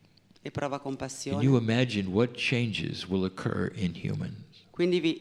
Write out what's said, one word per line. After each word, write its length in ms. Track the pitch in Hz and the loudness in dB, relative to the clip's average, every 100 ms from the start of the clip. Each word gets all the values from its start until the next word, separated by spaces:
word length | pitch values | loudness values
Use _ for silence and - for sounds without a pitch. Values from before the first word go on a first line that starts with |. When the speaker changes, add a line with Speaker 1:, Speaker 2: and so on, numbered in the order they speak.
| _ _ _ - | _ _ _ -16
Speaker 1:
e 100 | 147 | -10
prova 240 | 143 143 135 | -4 -2 -4
Speaker 2:
Can 60 | 135 135 | -6 -6
Speaker 1:
compassione. 460 | 131 - 143 113 | -8 -8 -4 2
Speaker 2:
you 140 | 127 127 | 4 4
imagine 520 | 113 117 123 104 92 | 4 2 2 0 2
what 220 | 95 123 - | 2 2 0
changes 680 | - 120 120 90 - - 90 | 0 0 0 -2 -4 -6 -2
will 160 | 95 | 0
occur 480 | 92 - - 98 95 - | 0 -2 -4 -2 -2 -2
in 180 | 92 82 | -2 -2
humans? 400 | - 101 - - - - - | -4 -4 -6 -8 -16 -20 -16
Speaker 1:
Quindi 280 | - 175 180 | -2 2 4
vi 200 | 160 - | 2 0